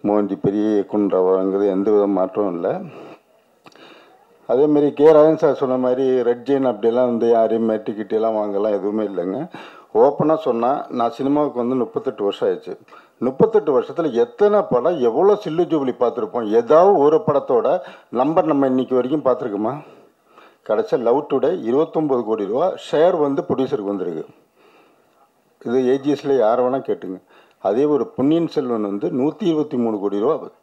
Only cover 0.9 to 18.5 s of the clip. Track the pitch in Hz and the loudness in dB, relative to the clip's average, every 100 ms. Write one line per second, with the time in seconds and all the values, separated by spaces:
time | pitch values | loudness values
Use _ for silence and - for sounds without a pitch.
0.9 | 107 101 92 92 95 95 95 101 95 101 | -2 0 2 2 2 0 0 0 0 2
1.9 | 104 101 95 92 - 101 85 92 180 185 | 2 2 0 -2 -2 -4 -2 -4 -4 -10
2.9 | - - - _ _ _ _ - - - | -18 -20 -20 _ _ _ _ -20 -20 -20
3.9 | - - _ _ _ - 123 151 147 143 | -20 -20 _ _ _ -4 0 2 2 0
4.9 | 143 151 151 156 156 151 131 131 127 127 | 4 6 8 6 4 0 0 -2 0 0
5.9 | 127 135 127 117 123 120 139 131 107 113 | 0 2 2 0 -2 0 0 0 0 0
6.9 | 120 127 117 117 117 113 110 113 110 110 | 2 0 2 2 4 2 2 0 -2 -4
7.9 | 104 101 113 113 110 104 101 107 101 98 | -8 -4 -2 0 -2 -2 -2 0 0 -2
8.9 | 110 104 92 90 107 170 - - - - | -4 -4 -4 -6 -6 -8 -14 -20 -20 -4
9.9 | 107 131 143 151 156 143 117 123 143 - | 4 4 4 0 0 -2 -2 -2 -2 -6
10.9 | 123 117 - 135 147 147 123 120 131 117 | -4 -4 -2 -2 0 -2 -2 -4 -2 -4
11.9 | - 135 - 101 - 110 90 - - - | -4 -6 -4 -4 -2 -2 -2 -8 -16 -18
12.9 | - _ _ 131 - 220 214 151 165 - | -20 _ _ -6 0 2 2 2 0 -2
13.9 | 156 160 170 233 - 208 208 208 123 143 | -4 -2 0 -2 2 2 2 0 0 0
14.9 | 170 120 123 190 202 165 160 165 156 131 | 0 0 2 2 2 -2 -2 0 0 -2
15.9 | 117 - - 107 123 107 113 117 151 190 | 0 -2 -2 -6 -4 0 0 4 6 6
16.9 | 185 143 156 - 139 - - 127 180 - | 4 4 4 2 -2 2 0 2 -2 -4
17.9 | - _ 117 135 165 160 | -20 _ -2 0 2 2